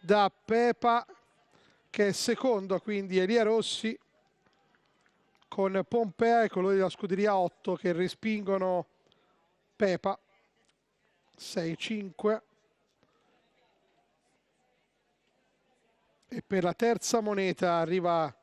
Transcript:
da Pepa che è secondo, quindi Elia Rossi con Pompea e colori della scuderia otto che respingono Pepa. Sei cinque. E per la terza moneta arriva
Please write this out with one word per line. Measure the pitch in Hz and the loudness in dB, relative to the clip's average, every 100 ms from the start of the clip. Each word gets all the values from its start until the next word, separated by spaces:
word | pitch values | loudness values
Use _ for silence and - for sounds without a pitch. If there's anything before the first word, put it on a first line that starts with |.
da | 170 208 196 | 4 4 4
Pepa | _ - 226 240 226 240 233 226 - _ _ _ _ _ _ _ | _ -2 0 2 2 2 0 -2 -20 _ _ _ _ _ _ _
che | - 202 | -2 0
è | |
secondo, | 185 - 233 262 220 190 185 | 0 -2 0 0 0 0 -4
quindi | - 208 196 185 | -2 -6 -2 0
Elia | 185 233 | 2 2
Rossi | 214 226 - - 220 226 _ _ _ _ _ _ _ _ _ _ _ _ _ _ _ | 2 0 -2 -4 -6 -8 _ _ _ _ _ _ _ _ _ _ _ _ _ _ _
con | - 196 190 180 | -2 0 0 0
Pompea | 233 226 - 226 233 | 0 -2 0 2 4
e | 220 | 2
colori | - 185 196 | 0 0 2
della | 190 | 0
scuderia | - 196 185 208 196 | -2 -4 0 0 2
otto | 180 _ - | -2 _ -6
che | 180 185 | -4 -2
respingono | 170 180 - 226 214 196 196 185 180 160 _ _ _ _ _ _ _ _ _ | 0 -2 -4 -4 -4 -2 -2 0 -2 -4 _ _ _ _ _ _ _ _ _
Pepa. | 202 175 196 202 _ _ _ _ _ _ _ _ _ _ _ _ | 0 2 -2 -4 _ _ _ _ _ _ _ _ _ _ _ _
Sei | - - 165 165 | -10 -6 -4 -6
cinque. | - 220 196 - 214 214 _ _ _ _ _ _ _ _ _ _ _ _ _ _ _ _ _ _ _ _ _ _ _ 247 _ _ _ _ _ _ _ _ _ _ _ _ _ _ _ | -6 -8 -8 -4 -2 -2 _ _ _ _ _ _ _ _ _ _ _ _ _ _ _ _ _ _ _ _ _ _ _ _ _ _ _ _ _ _ _ _ _ _ _ _ _ _ _
E | 240 - | -14 -2
per | 196 | 0
la | 180 | 0
terza | 165 233 233 - 240 | 0 0 0 0 -2
moneta | 214 202 190 170 180 | 0 -2 -2 0 0
arriva | 170 165 185 175 170 156 - | 0 0 0 0 0 0 -6